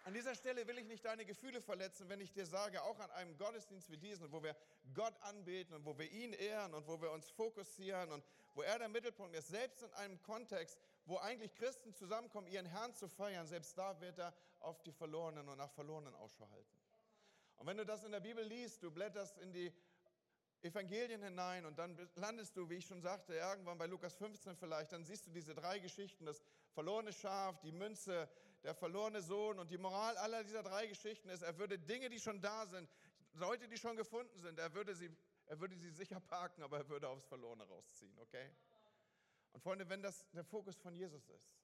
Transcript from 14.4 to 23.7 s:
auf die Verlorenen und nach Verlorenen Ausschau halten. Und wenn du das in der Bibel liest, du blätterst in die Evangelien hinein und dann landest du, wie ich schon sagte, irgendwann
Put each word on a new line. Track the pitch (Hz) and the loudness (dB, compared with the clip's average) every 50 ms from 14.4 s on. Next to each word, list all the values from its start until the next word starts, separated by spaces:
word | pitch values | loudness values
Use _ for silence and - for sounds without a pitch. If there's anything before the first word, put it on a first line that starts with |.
| - - - - | -20 -20 -16 -4
auf | - 160 165 - - | -4 -4 -4 -4 -8
die | 165 | -12
Verlorenen | 147 - 170 156 151 160 170 165 156 151 143 143 | -6 -4 -2 0 2 2 2 2 0 -2 -4 -4
und | 139 135 | -4 -4
nach | 139 143 | -4 -4
Verlorenen | - - 147 147 156 156 151 135 110 | -4 -6 -4 -4 -4 -4 -4 -6 -8
Ausschau | - 101 110 - - 110 101 | -8 -10 -10 -10 -14 -16 -14
halten. | 104 101 104 _ _ _ _ _ - - _ _ - - - - - - - - - | -14 -16 -18 _ _ _ _ _ -20 -20 _ _ -20 -20 -20 -20 -20 -20 -20 -20 -14
Und | - 120 | -6 -2
wenn | 151 190 208 | -2 0 0
du | 214 | 2
das | 196 214 208 202 | 0 0 -2 -2
in | 220 | -2
der | 208 202 | -2 -2
Bibel | 175 214 233 226 220 | -2 -2 -2 0 0
liest, | 220 214 247 247 220 - - - | 0 0 -2 -2 -4 -4 -6 -6
du | 170 | -6
blätterst | 156 170 196 214 180 208 196 180 - - | -2 0 0 0 0 -2 -4 -4 -6 -10
in | 170 185 180 | -10 -6 -2
die | 180 175 175 165 - - - - _ _ - _ _ _ _ _ _ _ _ _ _ - | 0 0 0 -2 -6 -20 -20 -20 _ _ -20 _ _ _ _ _ _ _ _ _ _ -2
Evangelien | 170 160 208 196 180 196 220 247 240 226 214 202 | 0 2 2 2 4 4 4 4 4 2 -2 -2
hinein | 196 180 180 180 180 180 185 170 | -2 0 2 2 2 2 0 0
und | 156 151 151 | -2 0 0
dann | 170 175 175 160 180 175 - | -2 -2 -2 -6 -8 -8 -2
landest | 175 190 214 226 233 214 - - | 0 0 0 0 0 -4 -4 -2
du, | 185 175 160 | -2 0 0
wie | 170 | 0
ich | 185 175 | -2 -2
schon | - 190 180 | -4 -6 0
sagte, | 165 175 185 190 180 - 170 | 2 2 2 2 0 0 2
irgendwann | 160 170 185 196 196 190 175 | 4 4 4 2 2 0 -4